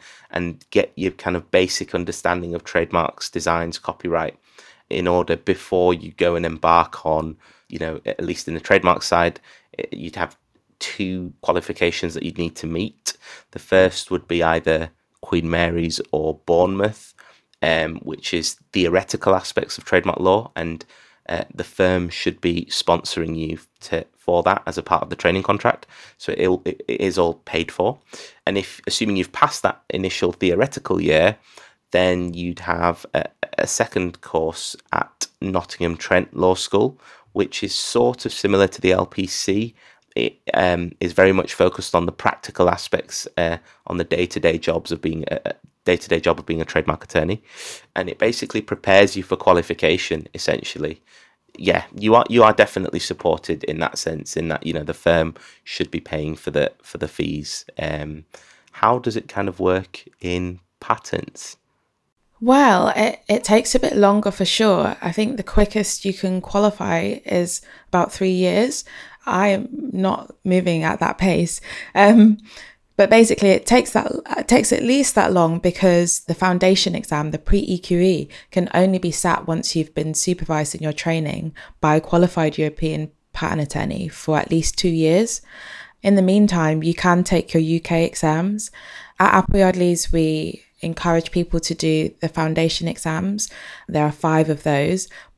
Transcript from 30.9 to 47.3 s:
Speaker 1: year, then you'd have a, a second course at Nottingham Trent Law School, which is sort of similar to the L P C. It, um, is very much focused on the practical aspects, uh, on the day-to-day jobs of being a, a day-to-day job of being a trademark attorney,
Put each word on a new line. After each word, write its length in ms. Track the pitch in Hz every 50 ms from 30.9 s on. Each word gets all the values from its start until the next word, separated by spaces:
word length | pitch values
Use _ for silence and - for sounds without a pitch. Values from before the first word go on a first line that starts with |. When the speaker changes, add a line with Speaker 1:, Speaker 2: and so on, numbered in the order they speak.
| 98 90
Speaker 1:
year, 380 | 85 80 76 78 82 95 107 - _ _ _ - - - _ _ _ _ -
then 420 | 87 90 92 90 90 90 87 87
you'd 240 | 87 87 87 85 -
have 480 | - - 87 85 85 87 85 - - - -
a, 100 | - - - - _ - - -
a 120 | - - -
second 520 | - - 113 - - - 92 87 85 - -
course 520 | - - 82 80 80 82 - - - - - _ _ -
at 360 | - - - _ _ - - _ _
Nottingham 560 | - 98 92 90 85 - - - 87 85 85
Trent 400 | 82 - - 95 90 - - -
Law 200 | - 90 92 92
School, 420 | 90 - - - 101 110 131 139 - _ - - - _ _ _
which 300 | 95 98 - - - -
is 100 | 98 -
sort 540 | - - - - 117 120 120 123 - -
of 60 | - -
similar 340 | - - 101 101 98 98
to 140 | 90 - -
the 100 | - 92
L 160 | 92 92 95
P 220 | - - - 90 90
C. 480 | - - - - 98 104 113 117 - _ _ _ _ _ _ _ _
It, 240 | - 58 - - _ _ - -
um, 400 | - 92 90 87 87 87 87 - -
is 120 | - 87 85
very 200 | - 95 95 95
much 220 | 95 87 - -
focused 400 | - 95 92 - - 92 - -
on 120 | 87 87
the 60 | 85 -
practical 560 | - - 101 - - - - - - 92 87
aspects, 600 | 85 - - - - 87 - - - - - - - -
uh, 200 | 85 82 82 85 - _ _ _ _
on 100 | - -
the 80 | 87 85
day-to-day 540 | - 82 82 90 85 - - - 85 82 82
jobs 340 | - - 82 85 82 - 85
of 80 | 80
being 240 | - 80 80 80 78 -
a, 120 | - - -
a 80 | - - - - _ _ _ _
day-to-day 360 | - 90 82 - - - 82
job 180 | 78 85 80 -
of 60 | 78
being 160 | - 82 82
a 60 | 80
trademark 360 | - - 80 76 - 78 - -
attorney, 400 | - - 85 78 85